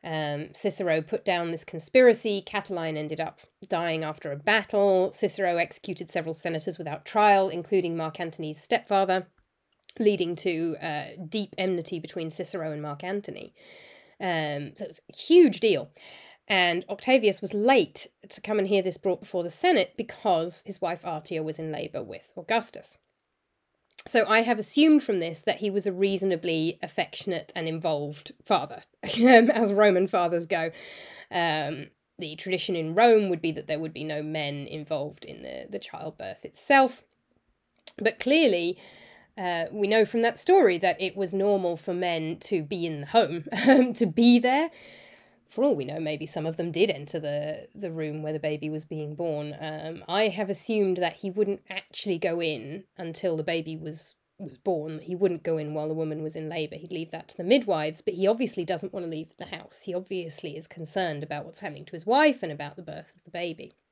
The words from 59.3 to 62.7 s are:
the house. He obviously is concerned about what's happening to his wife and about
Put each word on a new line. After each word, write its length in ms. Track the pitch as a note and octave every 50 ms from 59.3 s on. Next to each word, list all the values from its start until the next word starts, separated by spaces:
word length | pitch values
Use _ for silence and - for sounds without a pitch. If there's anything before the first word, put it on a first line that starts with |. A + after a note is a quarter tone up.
| _ _
the 100 | F3 -
house. 360 | - E3 - - - - -
He 100 | - F3
obviously 600 | F3+ F#3+ - G3 F#3 E3+ E3 D3+ - - D#3+ D3
is 120 | D#3 D#3+ -
concerned 560 | - - D#3+ D#3 - G3+ F#3 E3+ D3+ C#3+ D3+
about 220 | D3+ D#3 D3 C#3+
what's 160 | D#3+ D#3+ -
happening 240 | - F3+ D3 C#3 F3+
to 80 | - -
his 120 | E3 E3
wife 380 | G3+ A#3 C#4 D4+ D4+ C4+ - -
and 80 | E3+
about 240 | D3 D3 D3 C#3+